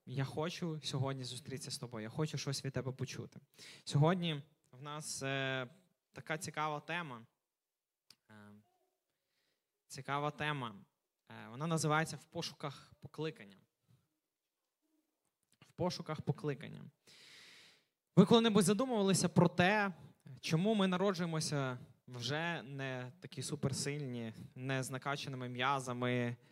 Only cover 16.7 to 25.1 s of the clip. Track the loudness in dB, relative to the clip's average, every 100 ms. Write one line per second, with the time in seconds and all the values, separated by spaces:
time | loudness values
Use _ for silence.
16.7 | -14 -16 -20 -20 -20 -20 -20 -20 -20 -20
17.7 | _ _ _ _ 8 10 10 8 6 6
18.7 | 4 2 2 4 4 4 6 6 6 4
19.7 | 4 2 -2 -14 -20 -20 -10 0 2 4
20.7 | 4 4 4 2 0 -2 -2 0 0 0
21.7 | -4 -10 _ -14 -8 -4 -2 -2 -4 -6
22.7 | -6 -4 -4 -8 -12 -12 -8 -6 -2 -2
23.7 | -2 -2 -4 -4 -6 -6 -8 -14 -8 -2
24.7 | -2 -2 -4 -4